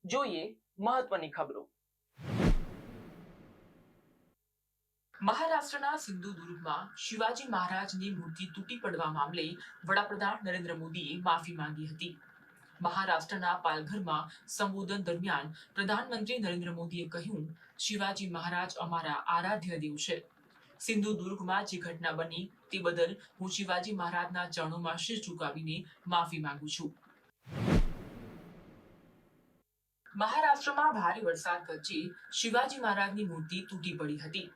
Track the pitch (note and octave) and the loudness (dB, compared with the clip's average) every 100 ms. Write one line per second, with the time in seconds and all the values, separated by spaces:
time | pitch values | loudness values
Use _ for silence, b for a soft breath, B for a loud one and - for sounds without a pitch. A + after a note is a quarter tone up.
0 | F#3 B3+ C4+ E3 G#3 A3 _ - G#3+ C4 | 0 0 2 -2 -4 -10 _ -2 2 2
1 | B3+ F#3 D#3 D3+ C#3+ - - _ _ _ | 2 -2 -2 -4 -4 -4 -12 _ _ _
2 | _ - - - - - - - - - | _ -14 -2 4 6 6 4 -8 -14 -16
3 | - - - - - - - - - _ | -16 -18 -20 -20 -20 -20 -20 -20 -20 _
4 | _ _ _ _ _ _ _ _ _ _ | _ _ _ _ _ _ _ _ _ _
5 | _ - G3+ - D#4+ D#4+ C#4 C#4+ C#4 D#4 | _ 0 2 4 4 4 2 -2 -2 -2
6 | - F#3 G3 F3 E3+ E3+ E3 D3+ G3 - | -4 -8 -8 -10 -10 -8 -4 -4 -4 -8
7 | - G#3+ A3 B3 C4+ G3 F3+ F#3 G3 F#3+ | -8 0 2 0 0 0 2 0 -2 -2
8 | G3 F#3 E3+ E3 F#3 F3+ F#3+ A#3+ G#3 E3 | -2 -2 -6 -6 -8 -8 -8 -4 -4 0
9 | D#3 D#3 C#3+ F3 D#3 F3+ B B E3+ G3 | 0 0 0 0 -4 -6 B B 2 4
10 | G#3 G#3 G3+ A3+ G3 F3+ E3+ D#3+ D#3+ F3 | 4 0 0 0 -2 -2 -2 -4 -4 -6
11 | D3 F3 F3 E3 E3+ E3 D3+ D3+ D#3 - | -4 0 2 2 0 -6 -4 -4 -8 -6
12 | F3 - - - - - - - E3+ F#3+ | -10 -10 -20 -20 -20 -20 -20 -2 0 2
13 | F#3 E3 D#3+ G3 F3+ F3 - D#3 D#3 G#3 | 4 2 2 0 2 2 2 0 -2 -4
14 | E3+ D3+ D3+ - - - G3+ G3 F#3 G3+ | 0 0 -2 -12 -10 0 0 0 -2 0
15 | F3 E3+ F#3 D3 D3+ B B - G3 A3 | 0 0 2 0 -2 B B -2 2 2
16 | B3 A3+ G#3+ B3 G3 F3 F3 E3+ E3+ F3 | 0 -2 0 0 0 -2 -2 -4 -4 -4
17 | E3 E3+ F3 G3+ D#3+ D#3+ B - - G#3 | -4 -6 -4 -4 -6 -8 B -4 -2 0
18 | G3 G3 G3 E3+ F3 F3 F#3 - E3 E3+ | 0 0 -4 -2 0 0 0 -2 0 0
19 | D#3+ C#3+ - E3+ F#3 G#3 F3+ D#3+ D3+ D3 | 0 -2 2 2 4 0 0 -2 -4 -2
20 | - E3 - - - B B B - A3 | -2 -2 -4 -20 -20 B B B 0 2
21 | G#3 G#3 F3+ G3 F3+ F#3+ G3+ F3+ E3+ E3 | 4 2 -2 -4 2 2 2 -4 -6 -2
22 | E3 D#3+ D#3+ E3 G3 - - F#3+ F3 E3+ | -2 0 -2 -4 -8 -12 -6 0 0 4
23 | E3+ G3+ B - F#3 F#3 F#3 F3+ G#3 G3+ | 2 2 B -8 -6 -4 0 0 0 -2
24 | E3+ F3 F3 F3+ F3+ E3+ D#3+ E3+ E3+ E3 | 0 0 0 -2 -4 -2 -2 -2 -4 -2
25 | - A3+ G3 D#3+ E3 D3+ D#3+ E3+ B B | -2 -4 -6 -4 -4 -4 -4 -6 B B
26 | F3 F3 E3 D#3+ D3 D3 D3+ - D3+ - | 0 2 2 0 -4 -4 -6 -4 -6 -8
27 | - - _ _ - - - - - - | -20 -20 _ _ -8 0 6 8 8 2
28 | - - - - - - - - - - | -8 -14 -14 -16 -18 -20 -20 -20 -20 -20
29 | - - _ _ _ _ _ _ _ _ | -20 -20 _ _ _ _ _ _ _ _
30 | - G3 C4 D4 D4+ C#4 C#4+ C#4+ D4+ A3+ | -12 0 2 6 6 6 4 6 4 6
31 | F3 G#3+ F#3 E3 F3+ F3+ - D#3 - E3 | 2 4 2 2 0 -2 -2 -6 -4 -2
32 | - B B - A#3 A#3 C4 C4+ A3+ G3+ | -4 B B -2 4 4 4 2 2 4
33 | G3 G3+ G3+ D#3+ D#3+ F3+ F#3+ F#3+ F3 - | 2 0 -2 -2 -4 -4 -6 -6 -6 -4
34 | D3 D3 D#3 F#3+ - | -4 -4 -4 -6 -8